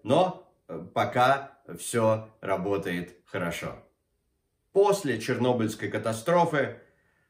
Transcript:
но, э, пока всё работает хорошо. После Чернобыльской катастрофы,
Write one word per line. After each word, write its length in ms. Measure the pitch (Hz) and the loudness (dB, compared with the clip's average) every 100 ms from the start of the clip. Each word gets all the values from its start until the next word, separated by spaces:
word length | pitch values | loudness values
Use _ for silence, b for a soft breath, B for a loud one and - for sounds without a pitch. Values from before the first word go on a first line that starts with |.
но, 500 | 104 147 185 - - _ - | 0 2 2 -2 -18 _ -16
э, 180 | 82 87 | -14 -6
пока 680 | - 104 123 127 139 - - - 87 | -2 0 2 4 2 -2 -18 -18 -14
всё 500 | - 120 110 110 - _ | -4 2 2 2 -2 _
работает 720 | 92 95 92 98 95 87 87 - | -4 -2 0 -2 -2 -6 -8 -14
хорошо. 580 | _ 95 87 82 76 62 - _ _ _ _ _ _ _ _ | _ -6 -4 -6 -10 -12 -20 _ _ _ _ _ _ _ _
После 460 | 190 202 196 143 110 | 4 4 4 0 -4
Чернобыльской 680 | 113 113 127 117 110 - 104 | -2 0 2 2 0 -4 -6
катастрофы, 880 | 107 110 110 - 175 170 147 123 - b b b b b | -4 -4 -4 0 2 2 0 -2 -6 b b b b b